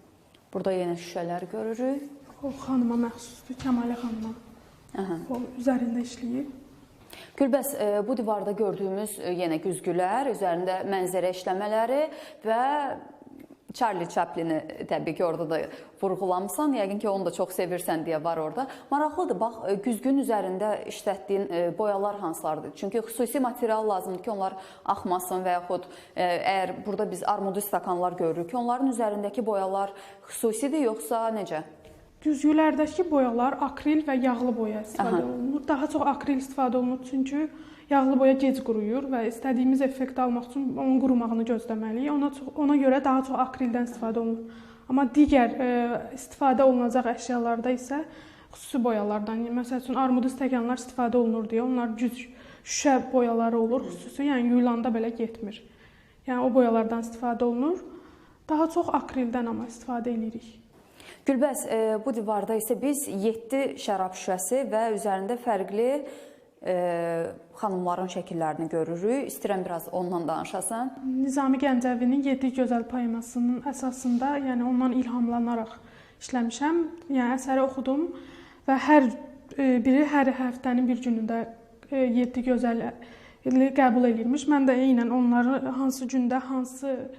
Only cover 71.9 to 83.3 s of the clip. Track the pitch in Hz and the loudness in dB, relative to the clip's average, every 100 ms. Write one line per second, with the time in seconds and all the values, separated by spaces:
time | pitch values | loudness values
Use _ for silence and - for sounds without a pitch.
71.9 | 233 247 277 277 262 262 254 240 233 226 | 2 2 2 2 0 0 0 0 0 -2
72.9 | 247 240 226 233 247 240 247 277 262 262 | -4 -2 -4 -4 -2 0 0 -4 -4 -6
73.9 | 254 247 240 269 285 262 247 247 247 254 | -2 0 2 2 0 0 0 2 2 2
74.9 | 254 240 247 233 233 233 233 220 - - | 2 0 0 0 2 0 -2 -4 -12 -20
75.9 | - - _ - 247 233 - 294 339 311 | -20 -20 _ -4 -2 -2 0 2 2 0
76.9 | - - 262 240 262 269 262 269 262 254 | -6 -2 0 2 0 0 2 2 0 -2
77.9 | 285 349 - - - - - - 269 285 | 0 -2 -6 -16 -20 -20 -6 0 2 8
78.9 | 302 247 - - - - - 269 247 262 | 8 8 2 -10 -18 -10 0 4 4 6
79.9 | 269 294 294 262 262 254 240 254 247 254 | 6 6 4 4 2 -2 -2 0 2 2
80.9 | 247 247 226 220 226 226 - - - - | 2 0 0 0 -2 -4 -10 -20 -20 -4
81.9 | 269 254 240 247 254 254 240 233 233 240 | 0 2 4 2 0 0 2 2 0 -4
82.9 | - - - - | -8 -16 -20 -20